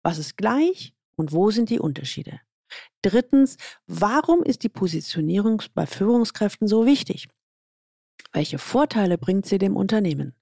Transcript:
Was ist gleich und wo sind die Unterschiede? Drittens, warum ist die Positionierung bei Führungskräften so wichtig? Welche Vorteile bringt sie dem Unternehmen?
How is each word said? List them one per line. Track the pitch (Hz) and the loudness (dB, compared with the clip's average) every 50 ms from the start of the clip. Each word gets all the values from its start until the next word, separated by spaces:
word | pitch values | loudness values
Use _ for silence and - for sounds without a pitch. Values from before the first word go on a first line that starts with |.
Was | _ 165 170 | _ -4 -6
ist | 156 151 - - | -6 -10 -12 -8
gleich | - 196 214 247 277 320 359 370 - - - _ _ _ _ _ | -4 -2 0 2 2 2 0 0 -4 -12 -20 _ _ _ _ _
und | - 160 147 151 | -6 -6 -2 0
wo | 165 196 214 | 2 2 2
sind | 208 233 233 - | 2 2 0 0
die | 233 - | -2 -2
Unterschiede? | - 156 139 - 135 127 - - - - - - _ _ _ _ _ _ - - - _ _ _ | -2 -4 -4 -6 -10 -10 -10 -12 -12 -14 -16 -20 _ _ _ _ _ _ -20 -20 -20 _ _ _
Drittens, | - 196 196 240 247 - - 277 269 262 - - - - - _ _ | -2 2 2 2 2 4 4 4 4 4 2 -10 -18 -20 -20 _ _
warum | - 170 165 190 214 240 302 302 - 339 349 - | -12 -4 -2 0 2 2 0 2 4 2 4 4
ist | - 247 - - | 0 -2 -2 -4
die | 220 | -6
Positionierung | _ - 196 175 160 156 151 - - 170 151 160 175 196 202 226 220 208 - - _ | _ -2 -4 -2 -2 -6 -8 -6 -4 -4 -2 0 0 2 2 2 0 0 -4 -6 _
bei | - 156 | -4 -4
Führungskräften | 143 - - 196 214 240 240 226 - _ - 214 202 - _ 220 202 | -4 -2 -2 0 2 2 2 2 -2 _ -2 -2 -2 -2 _ 0 2
so | 214 226 226 | 2 4 4
wichtig? | 262 285 262 - - - - - _ _ _ _ _ _ _ _ _ _ _ _ _ _ _ _ _ _ - - - | 4 4 2 2 -8 -8 -10 -10 _ _ _ _ _ _ _ _ _ _ _ _ _ _ _ _ _ _ -20 -20 -8
Welche | - 156 151 - - 139 | -4 -4 -4 -4 -6 -10
Vorteile | - - - 254 302 294 - 220 202 180 175 | -8 -2 2 2 2 2 2 0 2 2 0
bringt | 170 - - 190 196 196 | 0 0 0 0 0 0
sie | - 202 | 0 0
dem | 190 196 196 202 | 0 2 0 0
Unternehmen? | - 196 190 220 214 202 170 147 139 143 131 - _ | 0 0 0 0 0 0 0 -2 -4 -6 -8 -12 _